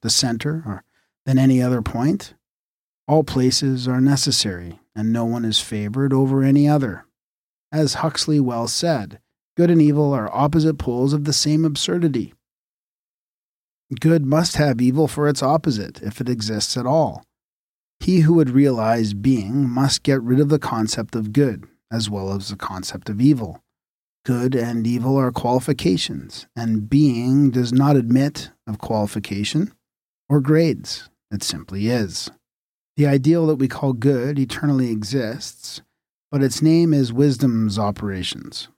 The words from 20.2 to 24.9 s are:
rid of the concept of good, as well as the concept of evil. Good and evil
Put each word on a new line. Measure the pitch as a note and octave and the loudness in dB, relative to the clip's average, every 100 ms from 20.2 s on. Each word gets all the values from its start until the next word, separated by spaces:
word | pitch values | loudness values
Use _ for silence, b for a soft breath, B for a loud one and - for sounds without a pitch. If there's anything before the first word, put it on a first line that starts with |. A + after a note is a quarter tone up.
rid | A#2 B2+ | 2 2
of | C#3+ | 2
the | D3+ | 0
concept | - A#2 A2 - G#2+ A2+ | -2 -2 -2 -4 -6 -6
of | G#2+ | -2
good, | B2 C#3 G2 - _ _ | 0 0 -2 -12 _ _
as | A#2 G#2 | -6 -4
well | G2+ F#2+ | -6 -4
as | G2 G2 | -6 -8
the | G2 | -10
concept | - F#2 F2+ F#2+ G2+ | -10 -10 -10 -12 -8
of | G#2 | 2
evil. | C3+ C3+ G2 - _ _ _ _ _ _ - | 4 2 -2 -12 _ _ _ _ _ _ -4
Good | B2 B2+ | -2 0
and | B2+ A#2 A#2 | 0 -2 -2
evil | A2+ | -2